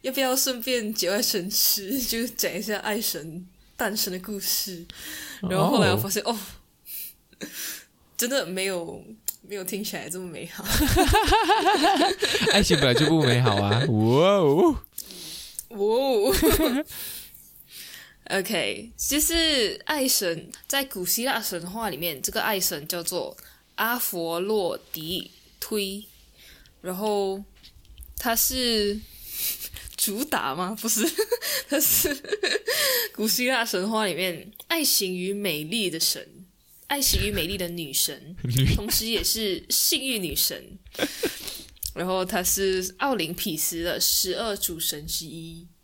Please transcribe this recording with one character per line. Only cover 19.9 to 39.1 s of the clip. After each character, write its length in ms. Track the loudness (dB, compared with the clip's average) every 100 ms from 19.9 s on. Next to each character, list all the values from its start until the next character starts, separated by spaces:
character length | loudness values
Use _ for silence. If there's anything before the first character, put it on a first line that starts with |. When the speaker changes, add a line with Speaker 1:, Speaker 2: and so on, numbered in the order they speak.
| 0 2
Speaker 1:
神， 440 | 2 0 -4 -8 -18 -4
在 180 | -2 -2
古 180 | -6 -2
希 200 | -2 0
腊 160 | -2
神 260 | -4 -6 -8
话 200 | -6 -6
里 80 | -4
面， 240 | -6 -4
这 100 | -4
个 100 | -2
爱 180 | 0 0
神 280 | 0 -2 -6
叫 140 | -6
做 340 | -4 -4 -6 -10 -20 -20 _ -4
阿 220 | -2 0
佛 420 | -2 -4 -4 -2
洛 380 | 0 0 0 -4 -10
狄 380 | -10 -6 -6 -6 -18 -20 -14
忒， 460 | -4 -2 -2 -6 -12 -20 -20 _ -20 -20 -20 _
然 140 | -10 -4
后 480 | 0 2 0 -2 -10 -20 -20 -20 -20 -20 -12 -4
他 180 | 0 2
是 640 | 2 2 2 2 2 -2 -8 -18 -12 -6 -6 -6 -10 -12 -14 -4
主 260 | -2 -2
打 300 | -2 -2 0
吗？ 240 | -2 -4 -2
不 80 | -2
是， 220 | 0 0 0 0
<laughs> 320 | 0 -2 -4 -2
他 120 | 0
是 360 | 2 2 2 -2 -6 -2 0 0 0 0 2 0 -2 -2
古 120 | 0
希 220 | 2 2
腊 160 | 2 0
神 240 | 0 0
话 160 | 0 0
里 80 |
面 380 | 0 -2 -4 -12 -20 -4
爱 180 | 0 2
情 300 | 2 0 -2
与 180 | -4
美 300 | -2 -2 -2
丽 260 | -2 -2 -2
的 100 | 0
神， 460 | -2 -2 -8 -20 -20 _ _ -20 -4
爱 160 | 0
情 240 | 2 2 0
与 60 |
美 160 | 0 -2
丽 100 | -4
的 100 | -4
女 240 | -6 -4
神， 440 | -2 -2 -4 -14 -8
Speaker 2:
<laughs> 60 |
女 320 | 0 2 4 4
Speaker 1:
同 160 | 2
时 160 | -2
也 160 | 0